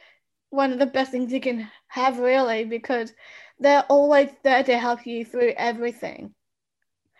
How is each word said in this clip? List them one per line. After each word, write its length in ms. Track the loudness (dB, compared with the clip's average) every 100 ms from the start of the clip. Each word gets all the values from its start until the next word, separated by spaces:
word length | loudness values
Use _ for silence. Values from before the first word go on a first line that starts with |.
| _ _ _ _ _
one 220 | -2 -2
of 60 | 0
the 80 | 0
best 240 | 0 -2
things 200 | -4 -4
you 80 | -4
can 300 | -4 -6 -8 -16 _
have, 300 | -2 0 0
really, 460 | 0 2 2 -2
because 480 | -4 -8 -4 -4 -6 _ -20 -20 -20 _
they're 260 | 4 4 4
always 420 | 4 6 4 2 0
there 180 | 0 2
to 140 | 2 0
help 280 | 0 -4 -6
you 180 | -10
through 280 | -8 -2 0 0
everything. 800 | -4 -4 -8 -8 -14 -14 -20 _ _ _ _ _ _ _ _ _